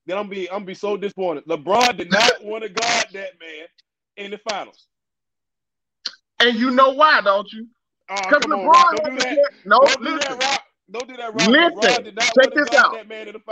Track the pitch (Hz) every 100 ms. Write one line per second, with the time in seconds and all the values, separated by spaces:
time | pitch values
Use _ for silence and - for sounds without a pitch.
0 | 160 190 208 196 175 196 190 180 202 196
1 | 196 190 185 151 151 160 147 226 247 185
2 | 175 196 240 240 208 220 214 180 233 233
3 | 214 196 190 175 160 151 170 _ _ _
4 | _ - 202 202 226 190 117 _ _ _
5 | _ _ _ _ _ _ _ _ _ _
6 | - - _ - 240 220 262 254 269 269
7 | 311 254 202 196 208 220 233 _ _ _
8 | - 196 190 294 302 294 294 339 349 311
9 | 302 262 254 294 285 - 190 226 269 269
10 | 269 320 277 247 262 277 - _ _ 220
11 | 247 247 233 220 220 285 339 - 226 240
12 | 208 202 226 254 262 294 285 269 185 220
13 | 214 220 208 214 220